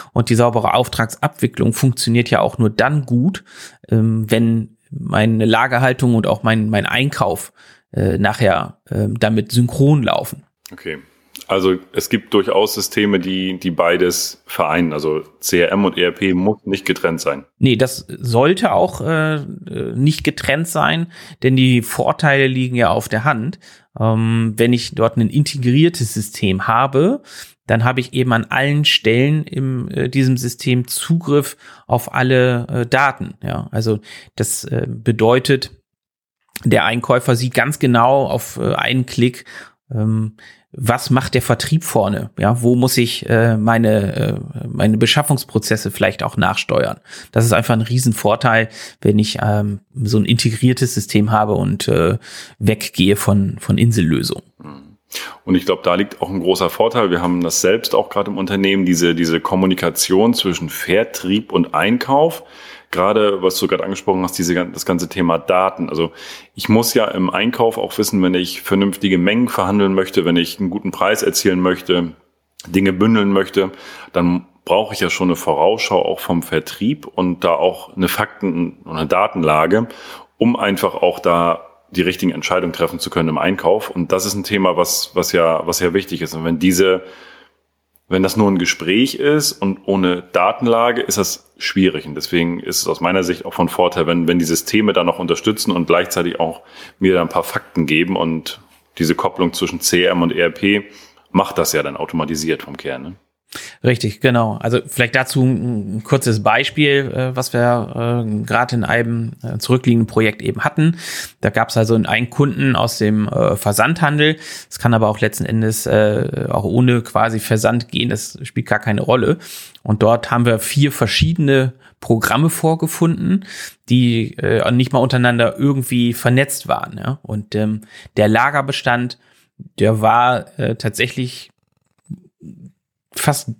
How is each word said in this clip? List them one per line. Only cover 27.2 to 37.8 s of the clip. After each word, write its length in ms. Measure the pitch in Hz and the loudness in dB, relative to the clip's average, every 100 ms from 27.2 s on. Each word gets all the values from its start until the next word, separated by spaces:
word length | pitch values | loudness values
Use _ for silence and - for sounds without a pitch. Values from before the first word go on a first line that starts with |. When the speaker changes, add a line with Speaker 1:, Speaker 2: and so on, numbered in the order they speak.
| - - - _ - | -6 -20 -20 _ -2
Speaker 1:
dann 180 | 113 | 2
habe 160 | 123 127 | 2 0
ich 120 | 123 | -2
eben 200 | 131 127 | -2 0
an 140 | 117 - | 0 0
allen 340 | 131 139 147 | -2 0 2
Stellen 600 | 147 - 113 117 139 156 | 2 2 2 2 2 0
im, 440 | - - 131 127 - | -2 -4 -4 -4 -4
äh, 200 | - 127 | -4 -2
diesem 280 | 135 131 127 | 2 2 2
System 520 | 123 - 131 123 120 | -2 -4 0 0 0
Zugriff 680 | - - 165 170 143 135 - - - - | -6 0 0 2 0 0 -8 -20 -20 -2
auf 280 | 120 - | -2 -2
alle, 520 | - 127 127 127 120 - | -2 2 4 2 0 -2
äh, 180 | 123 120 | -4 0
Daten. 480 | 131 143 - 90 - | 2 2 0 -10 -10
Ja, 260 | - 87 - | -6 -6 -4
also 300 | 110 113 107 - - - - | -2 0 -2 -6 -20 -10 -6
das, 280 | 110 - | -4 -4
äh, 220 | - 120 - | -4 -4 -4
bedeutet, 840 | 117 113 110 110 127 131 131 - - _ _ _ _ _ _ _ - | -2 -2 2 4 4 2 -2 -2 -14 _ _ _ _ _ _ _ -6
der 200 | 127 110 | -2 0
Einkäufer 500 | 85 117 - 127 - | 0 -2 0 0 2
sieht 200 | 117 123 | 0 0
ganz 240 | 120 127 | 0 -2
genau 480 | 147 | 0